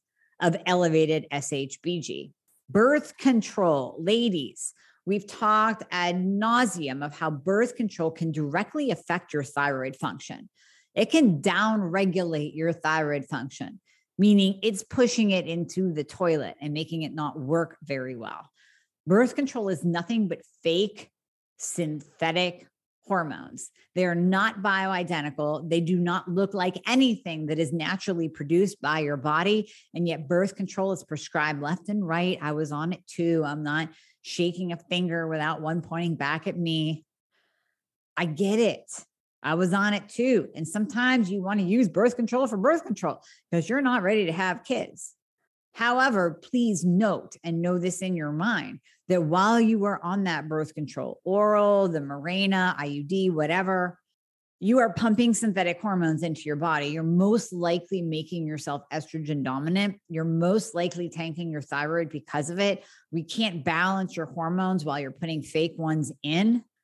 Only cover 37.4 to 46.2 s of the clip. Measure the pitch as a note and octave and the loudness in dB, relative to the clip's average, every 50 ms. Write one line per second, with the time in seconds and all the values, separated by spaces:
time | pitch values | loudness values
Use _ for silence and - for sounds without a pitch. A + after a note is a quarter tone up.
37.4 | _ _ _ _ _ _ _ _ _ _ _ _ _ _ - - F3 E3+ D3+ C#3+ | _ _ _ _ _ _ _ _ _ _ _ _ _ _ -4 -2 -2 -2 0 0
38.4 | G3+ F#3+ G#3 A3 A#3+ G3+ - - - - - - - _ _ _ _ _ _ _ | 0 2 2 4 4 2 2 -2 -8 -16 -16 -16 -16 _ _ _ _ _ _ _
39.4 | - C#3 D#3 E3+ F#3 F3+ F3 G3+ G3+ G#3 G#3 G3+ G3+ - - - A#3+ C4 B3+ G3 | -2 0 2 2 2 2 2 2 2 2 0 -2 -4 -6 -4 0 2 4 4 2
40.4 | C#3 - - D3+ D#3+ D#3 - G#3 G#3+ - - A3+ B3 B3+ B3+ B3+ A3 F3+ G3 G3+ | 2 -2 -6 -8 -8 -6 -4 -4 -4 -2 -2 0 2 4 4 4 2 2 0 -2
41.4 | F3+ F#3+ G#3 G#3 F#3+ E3+ G3+ B3 B3+ F3+ D#3 F3 A3 B3 A#3+ - A#3+ G#3 A#3+ B3+ | -2 0 0 0 2 2 4 4 4 2 4 4 2 2 2 0 -2 0 0 0
42.4 | C4+ A#3+ A3+ G3 F#3+ C4+ E4 E4 E4 - G#3+ - - D#3 - - - - - _ | 0 0 0 2 2 2 2 2 0 -4 -6 -4 -4 -4 -4 -6 -10 -20 -20 _
43.4 | _ - - E3+ D#3 - A#3 C#4 C#4 B3+ B3 A#3+ F3+ F#3 A3 A3 G3+ D#3+ D#3+ E3+ | _ -4 -2 -2 0 0 0 0 2 2 2 2 2 2 2 2 2 0 0 0
44.4 | F#3+ F#3 F3+ B3 - - C4 A#3 - - - - - - - _ _ _ _ _ | 0 -2 -2 -4 -4 -4 -4 -4 -4 -8 -12 -16 -20 -20 -20 _ _ _ _ _
45.4 | _ _ _ _ _ _ - - A3+ A#3+ B3 B3+ C4 C4+ A#3 G3 | _ _ _ _ _ _ -6 -2 0 2 2 4 4 4 4 4